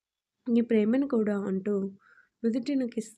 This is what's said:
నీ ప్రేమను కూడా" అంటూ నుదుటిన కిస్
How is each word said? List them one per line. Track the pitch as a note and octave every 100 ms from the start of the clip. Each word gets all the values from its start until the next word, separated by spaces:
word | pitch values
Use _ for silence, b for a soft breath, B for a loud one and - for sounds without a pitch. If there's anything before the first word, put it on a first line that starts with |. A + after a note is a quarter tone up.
| _ _ _ _ -
నీ | A#3
ప్రేమను | A#3 A3 G#3+ B3+ C#4
కూడా" | A#3 G#3+ G3+
అంటూ | G3 F#3+ F#3+ G3+ G3 G3 b b b b
నుదుటిన | A#3 A#3+ A#3 C#4 A#3+
కిస్ | A3+ G#3+